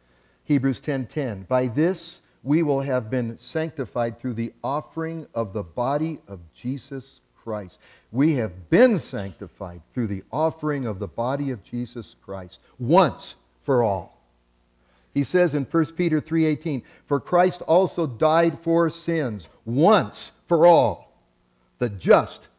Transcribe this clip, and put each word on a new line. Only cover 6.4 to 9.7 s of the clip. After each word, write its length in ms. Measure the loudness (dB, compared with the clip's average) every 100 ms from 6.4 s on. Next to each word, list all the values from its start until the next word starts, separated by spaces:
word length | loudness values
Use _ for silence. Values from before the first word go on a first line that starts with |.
| -16
Jesus 680 | _ -8 -8 -10 -14 -14 _ _ _
Christ." 360 | -8 -8 -8 -16 _ -20 _
We 240 | 0 2 2
have 340 | -2 -6 0
been 300 | 4 6 4
sanctified 840 | -2 -6 -8 -10 -16 -12 -12